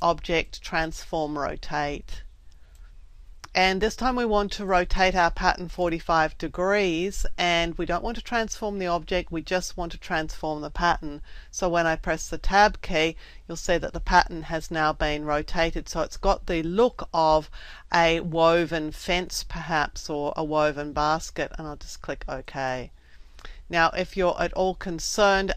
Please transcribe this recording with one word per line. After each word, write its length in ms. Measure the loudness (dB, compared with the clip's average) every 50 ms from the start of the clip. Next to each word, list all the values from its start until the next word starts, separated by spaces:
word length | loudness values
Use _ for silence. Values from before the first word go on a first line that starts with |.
Object, 640 | 2 2 2 0 0 -2 0 0 0 -2 -8 -12
Transform, 760 | -8 -4 -2 -2 -2 -2 -4 -8 -8 -6 -4 -2 -2 -2 -2 -2
Rotate. 840 | -4 -4 -4 -6 -6 -4 -2 -2 -2 -2 -4 -6 -8 -8 -8 -10 -10 -14 -16 -20 -20 -20 -20 -20 -20 -20 -20 -20 -20 -20 -20 -20 -20 -20 -20 -20 -20 -20 -18 -18 -12 -4 0
And 240 | 2 2 2 2 2
this 140 | 0 -2 0
time 220 | 0 -2 0 0
we 80 | 0 0
want 260 | 2 2 2 0 0
to 140 | -4 -4 0
rotate 480 | 2 2 2 4 4 4 4 4 4 4
our 160 | 4 4 2
pattern 380 | 2 2 2 2 2 0 -2 -8
forty-five 680 | -4 -2 0 0 0 -2 0 2 2 4 4 2 0 -4
degrees, 880 | -8 -6 -4 -2 0 2 2 2 2 2 0 0 -2 -2 0 2 2 2 2 2
and 400 | 2 2 2 2 2 0 -2 -4
we 80 | -2
don't 160 | -2 -2 -2
want 140 | -2 -4 -6
to 60 | -6
transform 580 | -6 -4 -2 -2 -2 -2 -6 -6 -6 -4 -4 -2
the 80 | -2 0
object, 420 | -2 -2 -2 0 -2 -2 -2 -2
we 120 | -6 -6
just 340 | -4 -2 -2 -2 -2 -4 -6
want 160 | -6 -6 -6
to 60 | -8 -8
transform 600 | -6 -4 -2 -2 -2 -2 -4 -4 -4 -4 -4 -4
the 100 | -6 -6
pattern. 520 | -2 2 4 4 2 2 -2 -8 -8 -10 -10 -12 -14 -14 -14 -12
So 160 | -6 -2 0 2
when 180 | 2 2 2
I 80 | 2 0
press 340 | 0 0 -2 -2 -2 -4 -6
the 80 | -4
Tab 460 | 0 2 6 8 8 8 6 4 0
key, 320 | -4 -2 2 2 2 2 0 -4 -12 -18 -18 -16 -12
you'll 100 | -10 -10
see 220 | -4 0 2 2 2
that 140 | 0 -2
the 80 | -6 -4
pattern 420 | 2 6 6 6 6 6 0 -8
has 300 | -6 -4 -4 -4 -4 -2
now 200 | 0 2 2 2
been 320 | 2 2 0 0 0 -2 0
rotated. 640 | 0 0 0 0 0 0 2 2 2 0 -4 -6 -6
So 120 | -4 -4
it's 160 | -4 -4 -4
got 300 | -2 2 2 2 2 0
the 180 | -2 -2 -2 -2
look 440 | 0 2 4 4 4 2 -2 -8 -2 2
of 340 | 4 6 6 6 4 4 0 -10 -14 -14 -14 -16 -16 -4 2 4
a 240 | 4 6 6 4 2
woven 720 | 0 0 2 6 6 6 6 6 4 2 -2 -4 -4 -6
fence, 540 | -8 -6 -4 -2 0 0 -2 -4 -6 -8 -8 -6
perhaps, 600 | -8 -8 -4 -2 0 0 0 -2 -4 -8 -8 -6
or 220 | -4 -2 -2 -2 -2
a 80 | -2
woven 500 | -2 0 2 2 2 2 2 -2 -6 -4
basket, 600 | -2 0 2 2 2 0 -2 -6 -6 -6 -6 -4 -6
and 120 | -8 -8 -8
I'll 80 | -10
just 260 | -12 -12 -14 -14 -10
click 220 | -8 -8 -8 -6 -6
OK. 640 | -8 -8 -8 -10 -10 -6 -4 -4 -2 -4 -4 -6 -10 -14 -20 -20 -20 -20 -20 -20 -20 -18 -16 -16 -14 -14 -14 -8 -2
Now, 200 | 2 4 4 4
if 260 | 4 0 -4 -2 0
you're 260 | 0 2 2 2 2
at 100 | -2 -2 0
all 200 | 0 0 0 0
concerned 800 | -2 -6 -6 -6 -4 -6 -2 2 4 6 6 6 4 2 0 -2